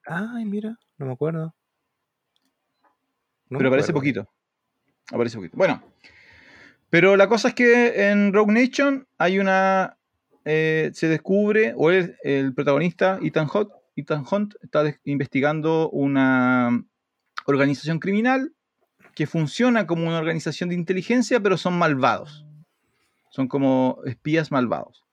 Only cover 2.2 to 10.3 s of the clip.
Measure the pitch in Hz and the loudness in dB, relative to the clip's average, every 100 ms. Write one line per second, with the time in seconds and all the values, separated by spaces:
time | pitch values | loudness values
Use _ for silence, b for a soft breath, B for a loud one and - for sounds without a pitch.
2.2 | _ _ _ _ _ _ _ _ _ _ | _ _ _ _ _ _ _ _ _ _
3.2 | _ _ _ 131 131 131 - 151 139 107 | _ _ _ -2 2 2 2 0 -2 -4
4.2 | 104 _ _ _ _ _ _ _ - - | -10 _ _ _ _ _ _ _ -10 -4
5.2 | 117 113 82 - 277 127 - _ b b | -4 -4 -12 -2 0 0 -10 _ b b
6.2 | b b b b b b _ 165 185 196 | b b b b b b _ 4 4 6
7.2 | 196 226 247 247 240 240 240 - 202 208 | 4 2 0 2 4 4 4 2 2 2
8.2 | 202 196 208 220 254 269 285 277 - _ | 2 2 2 2 2 0 0 -2 -8 _
9.2 | 175 190 196 190 190 190 185 _ _ _ | 0 2 2 2 2 0 -2 _ _ _
10.2 | _ | _